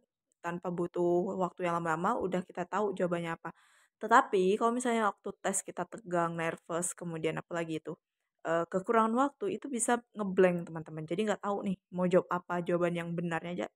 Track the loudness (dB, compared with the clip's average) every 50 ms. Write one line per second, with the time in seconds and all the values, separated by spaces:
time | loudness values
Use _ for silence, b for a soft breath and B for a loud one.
0 | -12 _ _ _ _ _ _ _ -8 -6 -6 -4 -4 -4 -2 -2 -4 -2 0 0
1 | 2 4 4 4 2 0 -2 -2 -2 -2 -2 -2 -2 0 0 0 0 0 0 0
2 | 0 0 0 0 -2 -2 -2 -4 -4 -6 -8 -8 -6 -4 -2 0 0 0 0 -2
3 | -2 0 0 -2 -2 -6 -6 -8 -10 -14 b b b b b b b b b _
4 | 0 4 6 6 6 4 2 4 4 4 4 4 2 2 2 2 0 0 2 2
5 | 2 0 -2 -4 _ -12 -10 _ -2 -2 -2 -2 -4 -6 -8 -8 -8 -8 -8 -14
6 | -6 -2 0 0 2 0 0 -2 -2 -2 -4 -6 _ -4 -4 -2 -2 -4 -6 -6
7 | -8 -8 -6 -2 -2 -2 -2 -4 -6 _ -6 -4 -4 -4 -6 -6 -6 -8 -12 -12
8 | _ _ _ _ _ _ _ _ -2 0 0 0 0 0 -2 -4 0 2 2 2
9 | 4 4 2 2 0 0 -2 _ -4 -4 -4 -6 -6 -6 -4 -2 0 0 0 0
10 | -2 _ _ -6 -6 0 4 6 6 6 6 0 -4 -8 -10 -10 -10 -10 -10 -10
11 | -6 -4 -2 -2 0 0 -2 -2 -2 -4 -4 -2 -2 -4 -4 -6 _ _ -2 0
12 | 2 6 6 4 4 4 -2 -4 -2 -2 -4 -2 0 0 0 2 2 0 0 -2
13 | -4 -4 -4 -4 -2 -2 -4 -4 -4 -6 -6 -6 -6 -8 -8